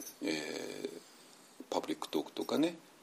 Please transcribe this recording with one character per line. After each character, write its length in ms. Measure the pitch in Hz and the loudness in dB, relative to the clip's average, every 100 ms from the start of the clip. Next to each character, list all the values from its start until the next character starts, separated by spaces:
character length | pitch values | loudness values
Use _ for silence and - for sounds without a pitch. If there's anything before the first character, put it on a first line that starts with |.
| - - | -2 -4
え 680 | - 80 76 78 - - - | 0 0 0 -4 -4 -4 -6
ー、 0 | - - - - - - - - | -8 -14 -20 -20 -20 -18 -14 -2
パ 120 | 90 | 0
ブ 60 | - | 2
リ 40 | |
ッ 60 | 80 | 0
ク 100 | - | 0
ト 120 | 80 | 0
ー 40 | - | 0
ク 60 | |
と 140 | - - | -2 2
か 120 | 120 | 4
ね、 200 | 165 175 - - | 4 2 -12 -2